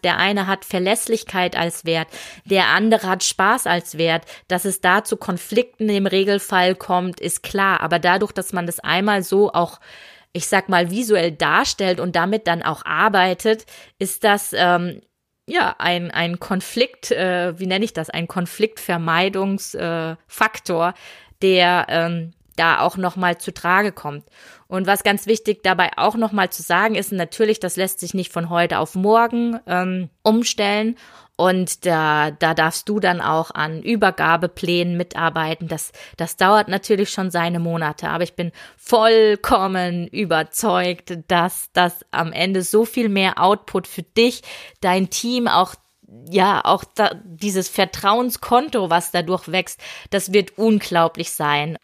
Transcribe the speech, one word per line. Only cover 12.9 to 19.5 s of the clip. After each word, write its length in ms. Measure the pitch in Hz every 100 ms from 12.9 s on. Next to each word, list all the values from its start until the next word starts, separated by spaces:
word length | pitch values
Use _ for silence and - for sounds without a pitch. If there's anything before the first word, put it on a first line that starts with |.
| 156 214 196 185 180 220 220 - - - _
ist 260 | 190 -
das, 300 | 220 202 - -
ähm, 440 | 175 175 175 - _ _ _ _ -
ja, 280 | 339 - -
ein, 320 | 175 175 175
ein 280 | - 170 175
Konflikt, 720 | - 190 - 233 262 - -
äh, 480 | - 185 180 175 165
wie 80 | 185
nenne 180 | 190
ich 80 | -
das? 180 | - 160
Ein 180 | - 170
Konfliktvermeidungs-, 1500 | 185 170 - 220 - - 175 165 165 190 196 196